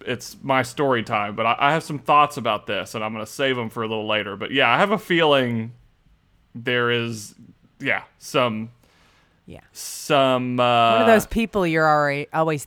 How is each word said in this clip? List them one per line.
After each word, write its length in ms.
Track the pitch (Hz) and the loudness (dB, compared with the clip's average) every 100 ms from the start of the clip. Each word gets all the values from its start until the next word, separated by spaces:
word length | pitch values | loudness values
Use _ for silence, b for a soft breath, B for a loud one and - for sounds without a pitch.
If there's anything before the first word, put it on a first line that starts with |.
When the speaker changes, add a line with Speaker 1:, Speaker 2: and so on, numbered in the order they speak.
| - | -8
Speaker 1:
it's 300 | 123 - - | -8 -8 -10
my 200 | 135 131 | -2 0
story 400 | 123 - 139 123 | 0 -2 0 0
time, 320 | 110 110 104 104 | -2 -4 -4 -2
but 100 | 113 | -2
I, 100 | 117 | 2
I 140 | 143 | 2
have 100 | 160 | 0
some 160 | 156 147 | -4 -6
thoughts 380 | - 147 143 139 | 2 4 4 0
about 300 | 113 104 - | -2 -2 -2
this, 280 | 98 95 | -6 -6
and 100 | 113 | -6
I'm 80 | 107 | -8
gonna 140 | 110 110 | -8 -10
save 320 | - 135 127 | -4 -2 -2
'em 100 | 110 | -4
for 120 | 120 | -6
a 60 | 110 | -6
little 180 | 110 107 | -4 -2
later. 300 | 107 104 98 | -2 -2 -6
But 140 | 107 | -4
yeah, 180 | 131 120 | 0 2
I 60 | 127 | 2
have 120 | 196 | 2
a 80 | 190 | -2
feeling 720 | - 170 160 139 123 117 113 120 _ _ _ _ _ _ _ | -2 0 2 2 0 -4 -8 -14 _ _ _ _ _ _ _
there 360 | 120 117 123 120 | -12 -4 0 0
is, 440 | 120 117 113 104 - - - _ - | 0 -2 -8 -12 -20 -20 -20 _ -10
yeah, 220 | 135 101 - _ | -4 -4 -6 _
some 520 | - 143 123 107 113 - b b b b b b b | -4 0 0 0 -8 -14 b b b b b b b
Speaker 2:
Yeah. 140 | - _ | -20 _
Speaker 1:
some, 880 | - - - - 143 135 127 123 123 | -16 -14 -10 0 2 4 2 0 0
uh, 320 | 123 120 117 | 2 4 4
Speaker 2:
One 80 | 113 | 6
of 40 | 226 | 6
those 200 | 214 - | 4 4
people 400 | 233 226 208 175 | -2 -2 0 0
you're 220 | 160 156 | 2 4
already, 380 | 151 147 139 143 | 4 2 -2 -4
always 320 | 156 160 151 | -2 0 -2